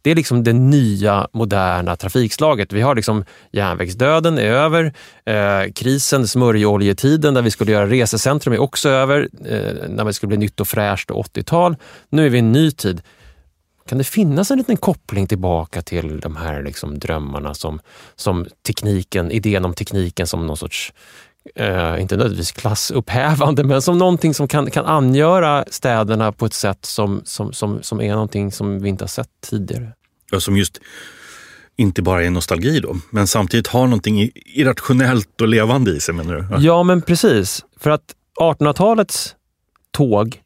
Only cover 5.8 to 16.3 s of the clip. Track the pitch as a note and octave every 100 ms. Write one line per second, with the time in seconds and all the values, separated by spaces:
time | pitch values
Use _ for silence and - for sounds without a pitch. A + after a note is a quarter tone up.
5.8 | B2 C#3 - C#3 A2+ B2 A#2+ G#2+ G#2 G2+
6.8 | G2+ G2 C3+ D#3 D3 B2+ A#2 - G#2+ G#2+
7.8 | G2+ B2+ A2 A2 C3 D3+ - A2+ C3+ -
8.8 | D3 C3 C3+ C#3+ - - - A2+ G2+ -
9.8 | F2 G#2+ G#2+ G2+ G2+ G#2 G#2 - G2 A2
10.8 | G2+ F#2 - G#2 G#2 - - E3 F3 D3+
11.8 | - - _ D3 D3+ B2 A2+ B2+ D#3+ -
12.8 | G2+ F2 - _ - _ _ _ _ _
13.8 | - C3 C3+ - F3 C#3+ G3 C4+ B3+ A3
14.8 | - - - G2+ F#2+ F#2+ F#2 E2+ D#2 F2+
15.8 | - E2+ D#2+ D2+ E2